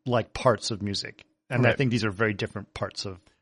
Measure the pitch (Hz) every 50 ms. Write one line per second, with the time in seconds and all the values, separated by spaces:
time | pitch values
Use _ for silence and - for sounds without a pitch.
0 | - 127 120 117 107 - - - - 131 113 101 - - 113 95 104 101 98 -
1 | - - - _ - _ _ _ _ - 127 120 127 117 - - 139 123 120 117
2 | 107 107 95 95 113 107 104 95 117 - - 104 - _ - - 110 95 - -
3 | - 101 92 90 _ _ _ _